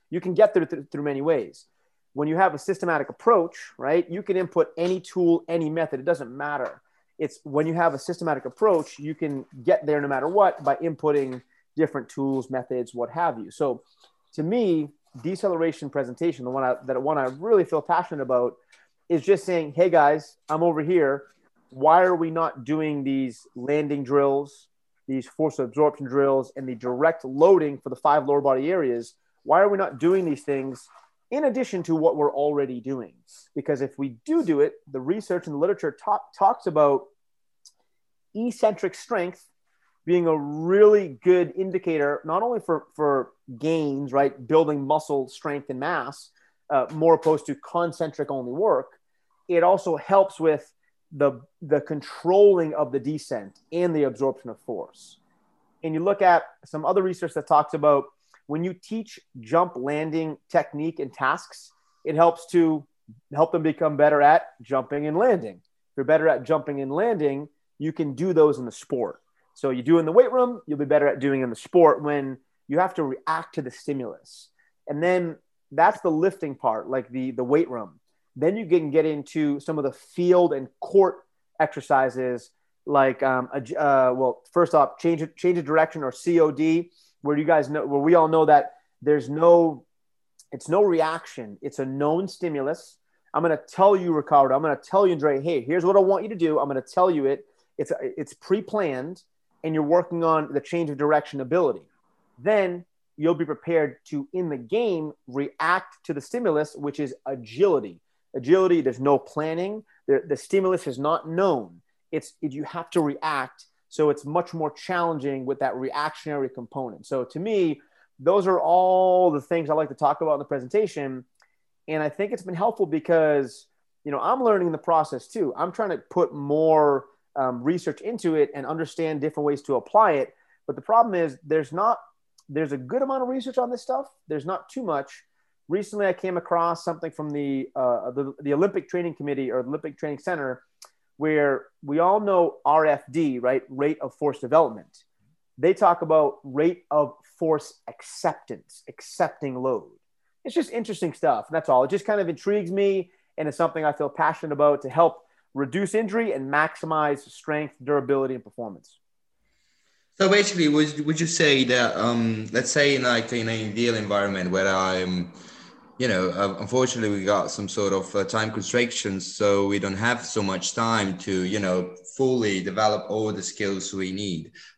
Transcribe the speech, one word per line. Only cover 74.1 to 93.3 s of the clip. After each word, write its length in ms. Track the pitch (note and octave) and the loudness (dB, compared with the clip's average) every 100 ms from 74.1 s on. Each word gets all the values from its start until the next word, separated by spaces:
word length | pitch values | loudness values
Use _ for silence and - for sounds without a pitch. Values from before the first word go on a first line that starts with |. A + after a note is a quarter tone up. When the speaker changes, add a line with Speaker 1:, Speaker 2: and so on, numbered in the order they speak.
| - _ - - _ _ _ - | -12 _ -20 -20 _ _ _ -10
Speaker 1:
And 160 | D3 | -2
then 320 | F3 F#3 E3+ D3+ _ _ _ | 0 0 -2 -10 _ _ _
that's 280 | C#3+ F3+ G#3+ | 2 2 2
the 120 | F3 | -2
lifting 440 | D#3 F#3 F#3+ D3+ B2+ | 0 0 -2 -10 -4
part, 340 | B2 A2 G#2+ | -4 -4 -4
like 200 | C3 A#2+ | -6 -6
the, 220 | B2+ B2+ | -8 -6
the 120 | A#2+ | -6
weight 260 | B2 D3+ C#3+ | 0 0 0
room. 300 | A#2+ F#2+ _ _ _ _ B2+ | -6 -12 _ _ _ _ -2
Then 180 | D#3 G#3+ | -2 -2
you 100 | E3+ | 2
can 240 | F3 D3+ | 0 2
get 160 | D#3 D#3 | 0 0
into 540 | D3 C3+ D#3 D3 C#3+ | -2 -6 -2 -2 -2
some 180 | D3+ D#3 | -4 -4
of 60 | |
the 80 | C3+ | -4
field 640 | - _ F3+ F3 F3+ F3 | -6 _ -2 4 6 6
and 160 | C#3 C3 _ | 0 -8 _
court 460 | - G3 F#3 - _ _ _ - | 2 4 4 2 _ _ _ -2
exercises, 920 | D#3 D3 - C3+ C3 C3 B2+ A#2+ - _ _ _ - | -2 -2 0 2 2 -2 -4 -4 -8 _ _ _ 0
like, 360 | C#3+ C3+ C3 | 2 4 2
um, 280 | C3+ B2+ B2+ | 0 0 -2
a 80 | C#3 | -8
j-, 160 | A#2 - | -8 -2
uh, 380 | D3 C3+ B2+ | 2 4 4
well, 300 | B2+ B2+ - _ | 2 0 -2 _
first 200 | F3 E3+ | 0 4
off, 240 | D#3 C3+ - | 4 2 0
change, 300 | E3+ D#3+ D#3+ - | -2 -2 -6 -2
change 220 | F3+ F3 | 0 0
of 80 | C#3+ | 2
direction, 380 | D#3+ D#3 D#3+ | 2 2 -2
or 100 | C3 | -8
C 260 | - F3 E3+ | -4 0 4
O 120 | D#3 | 4
D, 400 | C#3 D#3+ E3 F3 _ _ _ | 2 0 0 -2 _ _ _
where 160 | C#3+ D3 | -2 -2
you 60 | |
guys 260 | D#3 D#3 C3+ | 2 2 2
know, 160 | D3 C3 | -4 -2
where 140 | C#3+ | 0
we 160 | D#3 E3+ | 4 4
all 140 | D#3+ | 6
know 160 | D#3+ D#3 | 4 6
that 300 | D3 - - _ _ | 6 4 -12 _ _
there's 280 | C#3 D3+ A#2+ | 0 0 0
no, 540 | D3+ E3+ E3+ E3 C3+ _ _ _ _ _ _ _ | 2 6 8 6 -2 _ _ _ _ _ _ _
it's 160 | C3+ - | -16 -2
no 140 | F#3+ | 2
reaction. 720 | G3+ E3 D#3 E3 - - G#2+ G2+ | 2 2 0 -4 -10 -14 -14 -12
It's 180 | C3+ - | -12 -8
a 60 | C3 | -6
known 440 | C#3 D3 E3+ F#3+ | -2 0 0 -4
stimulus. 680 | - F3 C#3+ C3+ E3 - _ _ _ _ | -6 -6 -4 -4 -6 -10 _ _ _ _